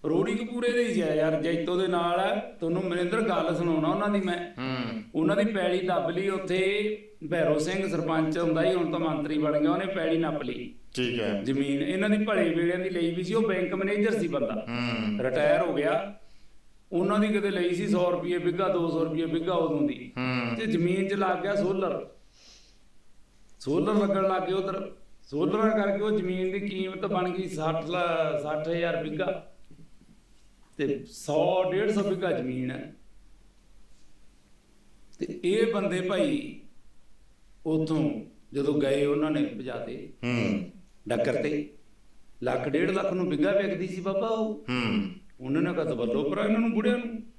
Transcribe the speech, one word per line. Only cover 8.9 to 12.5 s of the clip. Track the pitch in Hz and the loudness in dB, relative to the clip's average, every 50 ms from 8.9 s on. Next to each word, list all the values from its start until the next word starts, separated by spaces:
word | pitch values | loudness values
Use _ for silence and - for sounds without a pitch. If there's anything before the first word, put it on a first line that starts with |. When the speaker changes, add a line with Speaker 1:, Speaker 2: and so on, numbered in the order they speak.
Speaker 1:
ਤਾਂ | 170 170 | 0 0
ਮੰਤਰੀ | 165 160 151 147 147 143 156 151 | 0 0 0 -2 -2 -2 0 0
ਬਣ | 151 151 147 147 | 2 2 2 4
ਗਿਆ, | 151 151 | 4 4
ਉਹਨੇ | 180 175 190 | 2 2 0
ਪੈਲੀ | 185 196 185 160 160 165 165 | -2 -2 0 0 2 2 2
ਨੱਪ | 165 151 - - 131 | 2 0 -2 -2 -4
ਲਈ। | 123 127 - - - - - - - - | -4 -6 -6 -8 -10 -12 -16 -18 -10 -4
Speaker 2:
ਠੀਕ | 127 127 120 117 120 | -2 -2 0 0 0
ਹੈ। | 107 104 104 101 95 | 0 0 0 0 0
Speaker 1:
ਜ਼ਮੀਨ | 127 135 139 139 139 143 139 151 | 0 0 0 0 0 0 0 0
ਇਹਨਾਂ | 180 185 190 202 214 | 0 0 0 2 2
ਦੀ | 208 208 214 | 4 2 2
ਭਲੇ | 214 214 185 175 165 | 2 2 2 2 2